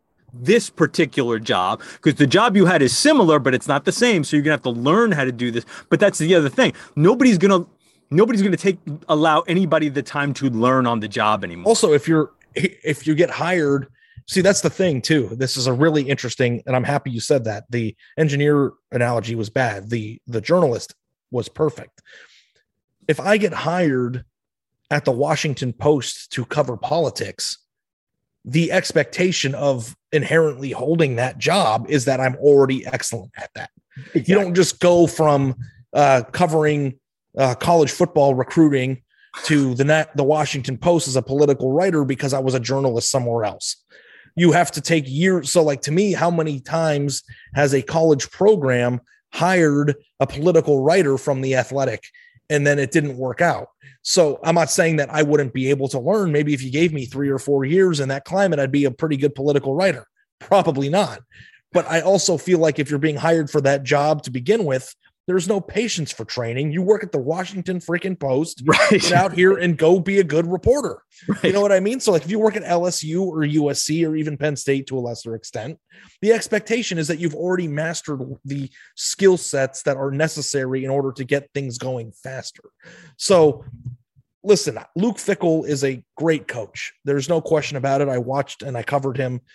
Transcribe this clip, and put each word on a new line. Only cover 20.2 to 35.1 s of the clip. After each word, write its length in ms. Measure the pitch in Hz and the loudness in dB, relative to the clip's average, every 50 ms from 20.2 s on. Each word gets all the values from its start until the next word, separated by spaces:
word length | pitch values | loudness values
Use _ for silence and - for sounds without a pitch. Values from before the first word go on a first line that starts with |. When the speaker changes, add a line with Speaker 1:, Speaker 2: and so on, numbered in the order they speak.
| _ | _
Speaker 2:
the 140 | 120 117 110 | -8 -8 -6
journalist 540 | - - 170 185 165 131 113 98 - - _ _ _ _ _ _ _ _ | -2 0 2 2 2 2 0 -4 -8 -12 _ _ _ _ _ _ _ _
was 200 | 123 120 110 - | -6 -6 -6 -6
perfect. 500 | - - 156 147 - - - - _ _ _ - - - - _ _ _ _ _ _ _ _ _ _ _ _ _ _ _ _ | -4 -4 -2 -2 -2 -6 -14 -20 _ _ _ -20 -20 -20 -20 _ _ _ _ _ _ _ _ _ _ _ _ _ _ _ _
If 140 | - 151 - | -4 -4 -2
I 160 | 135 196 214 | 0 0 2
get 160 | 208 208 175 | 2 2 -2
hired 720 | 156 - 127 156 175 185 175 147 131 127 123 120 127 120 - _ _ _ _ _ _ _ _ _ _ _ _ _ | -2 -4 -4 -2 0 0 2 2 2 0 -2 -2 -4 -8 -12 _ _ _ _ _ _ _ _ _ _ _ _ _
at 140 | 147 147 - | -4 0 0
the 80 | 143 | 0
Washington 600 | 123 120 143 151 156 - - 151 131 - 135 123 113 | 0 0 0 0 0 -2 -2 -4 -4 -4 -6 -6 -6
Post 580 | - - 147 156 135 113 - - - - - | 0 2 2 2 2 0 -6 -10 -12 -14 -10
to 140 | - 127 113 | -10 -8 -8
cover 320 | - - 147 139 127 117 101 | -4 -2 -2 -2 -2 -4 -8
politics, 800 | - 120 147 170 156 123 - - 113 98 - - - - - - _ _ _ _ _ _ _ _ _ _ _ _ _ _ _ _ _ | -6 -4 -2 -2 -2 -2 -4 -6 -8 -10 -8 -10 -10 -10 -10 -12 _ _ _ _ _ _ _ _ _ _ _ _ _ _ _ _ _
the 280 | 117 127 165 170 - | -2 0 0 0 2
expectation 840 | 175 185 - - - 160 139 - - - 180 185 170 - - 135 139 | 0 -2 -2 0 0 0 0 0 -2 -2 0 0 0 -2 -4 -4 -4
of 400 | 135 143 143 131 120 113 117 - _ _ _ | -2 0 0 0 -2 -6 -10 -16 _ _ _
inherently 580 | 160 151 120 - 156 165 160 151 135 127 139 127 | -2 -2 0 2 2 2 2 0 -2 -6 -10 -10
holding 460 | - - 127 147 170 170 160 135 120 | -8 -6 -2 0 0 2 0 0 0
that 220 | 117 127 131 - - | -2 -4 -4 -4 -4
job 480 | - 151 175 202 165 110 107 113 113 - | -2 0 0 2 2 2 0 -2 -2 -2
is 160 | 151 139 120 | -2 0 0
that 160 | 139 131 127 | 0 0 0
I'm 160 | 131 127 127 | 0 -2 -2
already 480 | - 139 147 143 139 135 127 135 123 - | 2 4 6 6 6 6 4 2 -4 -4
excellent 460 | 127 131 123 - - 120 101 92 - _ | -6 -8 -6 -6 -8 -8 -10 -12 -16 _
at 140 | - - - _ | -16 -16 -16 _
that. 160 | 95 95 - _ _ _ _ _ | -16 -16 -16 _ _ _ _ _
Speaker 1:
Exactly. 260 | 131 139 - - 156 110 | -20 -18 -6 -4 -2 0
Speaker 2:
You 80 | 175 190 | 2 2
don't 200 | 208 196 180 175 | 2 2 2 2
just 260 | 185 175 - - - | 2 2 2 0 2
go 260 | 180 175 175 175 170 | 2 4 6 6 4
from, 500 | - | 4